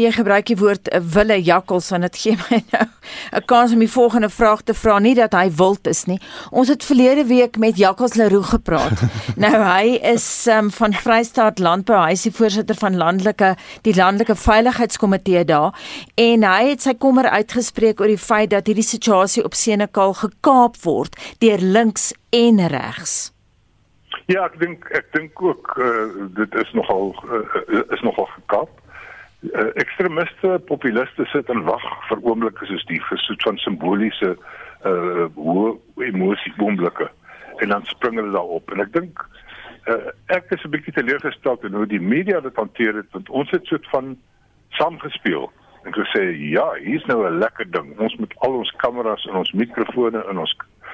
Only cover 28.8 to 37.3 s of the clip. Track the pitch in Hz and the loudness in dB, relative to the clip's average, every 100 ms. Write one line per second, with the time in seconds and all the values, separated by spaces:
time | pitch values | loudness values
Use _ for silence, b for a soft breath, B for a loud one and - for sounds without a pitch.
28.8 | _ B B B B B - - - - | _ B B B B B -8 -4 -4 -4
29.8 | - - 180 160 170 - 190 180 - 151 | -6 -4 -4 -4 -6 -4 -2 -2 -4 -4
30.8 | 131 110 131 - 127 147 123 117 85 110 | -2 -2 -4 -6 -4 -4 -4 -4 -4 -4
31.8 | 120 - - 104 120 113 110 - - - | -6 -12 -8 -4 -2 -2 -4 -6 -10 -10
32.8 | - - - 123 - 104 113 98 - 87 | -8 -8 -8 -8 -6 -4 -4 -4 -6 -4
33.8 | 82 101 110 - 95 87 B B B B | -2 -2 -2 -2 -4 -6 B B B B
34.8 | 98 90 87 87 82 76 78 92 110 - | -4 -2 -2 -4 -4 -6 -4 0 0 -4
35.8 | _ - 95 95 92 101 - - 104 95 | _ -10 -6 -2 -2 -2 -6 -6 -4 -2
36.8 | 87 - 73 _ B | -4 -4 -8 _ B